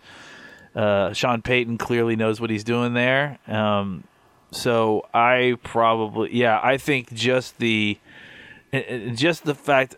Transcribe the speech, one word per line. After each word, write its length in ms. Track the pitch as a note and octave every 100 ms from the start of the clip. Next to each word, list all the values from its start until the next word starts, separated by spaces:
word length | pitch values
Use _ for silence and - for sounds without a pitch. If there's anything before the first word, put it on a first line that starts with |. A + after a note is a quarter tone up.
| - - - - - - - -
uh, 380 | G#2+ G2+ F#2
Sean 280 | G#2 C3 A#2
Payton 360 | - B2+ A#2 A2+
clearly 400 | - A#2+ A#2 A2+
knows 240 | A2 A2
what 80 | A2+
he's 160 | G#2+ A2
doing 300 | A#2+ A#2+ A#2+
there. 440 | B2 C3 C#3+ - -
Um, 560 | G#2+ G#2+ G#2 G2 E2+ - _ _ _ -
so 560 | - B2+ A#2 A2+ G#2+ -
I 420 | A#2 A#2 B2+ B2+ A#2+
probably, 720 | - A#2 A2+ A2+ G#2+ G#2+ G#2+ A#2
yeah, 240 | A#2+ G#2+
I 140 | B2 C3+
think 380 | - C3+ A#2
just 440 | A2+ A#2 B2+ B2 -
the, 400 | A#2 A2 G#2 G2+ - - - - - - -
and, 100 | C3+
and 340 | - A#2+ G#2+ A#2
just 280 | D#3 E3 D#3
the 100 | C#3
fact, 400 | - C3+ C3